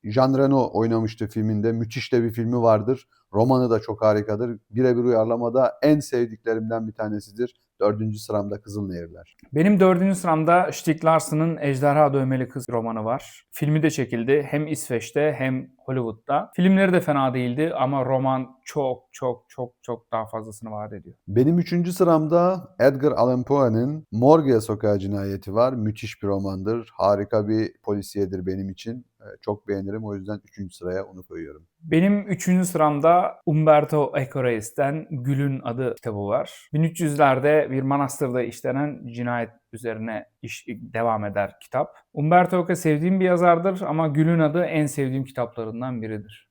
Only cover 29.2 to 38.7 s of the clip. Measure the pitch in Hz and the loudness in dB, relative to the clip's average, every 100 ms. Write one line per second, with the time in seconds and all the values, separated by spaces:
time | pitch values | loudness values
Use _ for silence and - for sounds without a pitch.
29.2 | 107 98 - 104 - 98 98 110 107 101 | -20 -12 -8 -8 -6 -6 -6 -8 -8 -10
30.2 | 95 104 _ - 95 - 90 92 98 92 | -10 -12 _ -14 -14 -10 -8 -6 -8 -16
31.2 | 90 85 78 76 _ _ 165 156 190 202 | -16 -14 -14 -16 _ _ -2 2 2 0
32.2 | 202 180 - 185 180 165 151 147 160 175 | -2 -4 0 2 0 2 2 4 4 4
33.2 | 190 - - 156 156 151 147 151 135 143 | 2 -4 -2 2 6 4 4 0 0 -2
34.2 | 131 139 127 113 107 - 139 156 160 139 | -4 -2 -2 -2 -4 -2 -2 -2 -8 -6
35.2 | 123 139 139 135 123 120 127 - 120 101 | -2 -2 -2 -2 -6 -4 -4 -4 -8 -6
36.2 | 101 123 - - _ 151 160 165 160 147 | -2 -4 -4 -12 _ -2 -2 0 -2 4
37.2 | 143 131 143 151 139 131 135 139 135 - | 4 4 4 4 2 -2 0 0 -2 -4
38.2 | 135 123 117 - 131 | -2 -2 -4 -4 -4